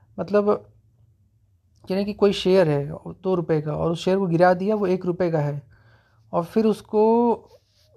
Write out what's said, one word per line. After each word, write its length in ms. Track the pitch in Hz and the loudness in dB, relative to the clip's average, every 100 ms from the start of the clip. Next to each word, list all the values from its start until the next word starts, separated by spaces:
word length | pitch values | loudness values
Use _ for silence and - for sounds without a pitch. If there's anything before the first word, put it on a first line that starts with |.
| _ - | _ -12
मतलब, 480 | 170 208 202 208 - _ _ _ _ _ _ _ _ _ _ _ - | -2 0 0 -2 -6 _ _ _ _ _ _ _ _ _ _ _ -6
यानी 140 | 190 202 | -4 -4
कि 80 | |
कोई 200 | 208 208 | 0 0
शेयर 360 | 196 180 190 160 | 2 2 4 4
है 220 | 143 143 165 170 | 0 -4 -10 -14
दो 280 | 165 190 180 | -8 -4 -2
रुपये 260 | 165 156 | 0 -2
का 120 | 151 | -2
और 180 | 151 160 | -4 -4
उस 120 | 170 | -2
शेयर 140 | 180 190 | -2 0
को 100 | 190 | 0
गिरा 260 | 165 180 | 4 4
दिया, 220 | 180 196 214 | 2 -2 -2
वो 120 | 190 | -2
एक 180 | 185 180 | -2 -4
रुपये 260 | 175 175 | -4 -2
का 80 | 160 | -2
है, 220 | 147 143 - _ _ _ _ _ - | -2 -6 -12 _ _ _ _ _ -8
और 100 | 175 | -6
फिर 220 | 170 226 220 | -2 0 0
उसको 380 | 202 - 214 220 233 240 - - - _ _ _ | -2 -2 2 4 4 2 -2 -6 -20 _ _ _